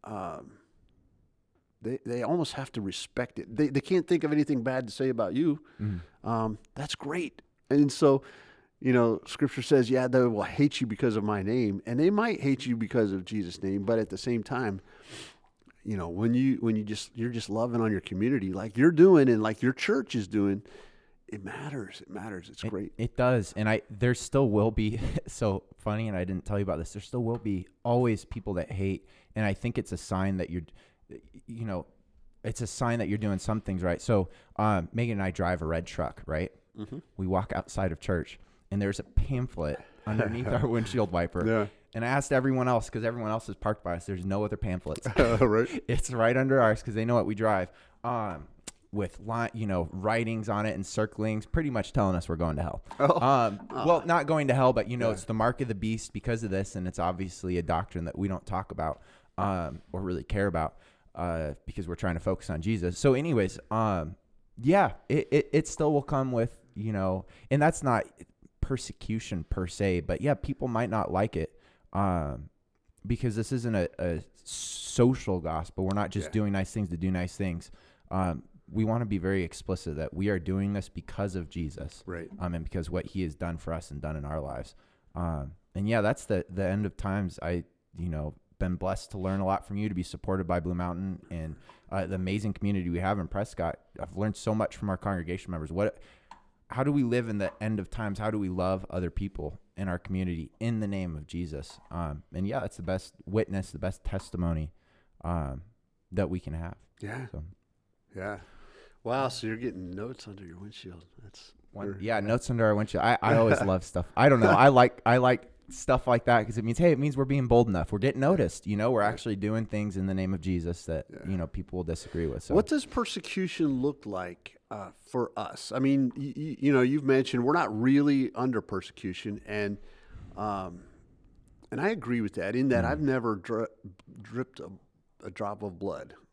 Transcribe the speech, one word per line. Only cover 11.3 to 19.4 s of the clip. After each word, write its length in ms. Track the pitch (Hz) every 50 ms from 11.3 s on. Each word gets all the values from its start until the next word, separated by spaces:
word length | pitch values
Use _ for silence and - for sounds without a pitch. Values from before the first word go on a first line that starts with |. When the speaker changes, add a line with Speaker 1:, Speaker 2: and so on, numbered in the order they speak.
| 104 101
Speaker 1:
name," 400 | 95 101 113 127 120 104 98 98 -
and 140 | - 120 123
they 120 | 156 185
might 300 | 208 208 226 233 208 -
hate 240 | - 139 135 131 -
you 120 | 127 120
because 340 | 113 113 98 - 123 110 101
of 120 | 95 95 90
Jesus' 360 | - 110 107 95 87 85 -
name, 200 | 95 95 98 101 98
but 140 | 98 117 113
at 100 | 110 -
the 80 | 95 92
same 240 | - 127 120 113 107
time, 360 | - 135 123 127 107 98 95 - - - - - - - - - - - _ _ _ _ _ _ - _ _ _
you 120 | 107 107
know, 120 | 95 87 85
when 240 | 85 95 110 117 120
you, 240 | 123 131 135 131 -
when 160 | 117 113 110
you 80 | 107 104
just, 260 | 104 107 104 - - _
you're 140 | 120 113 123
just 180 | 120 117 - -
loving 300 | 101 110 117 123 120 120
on 100 | 113 110
your 100 | 104 92
community 520 | - - - 92 104 123 143 127 98 95
like 240 | 92 95 101 113 98
you're 140 | 113 135 170
doing 360 | 175 151 170 196 185 156 139 131
and 140 | 117 107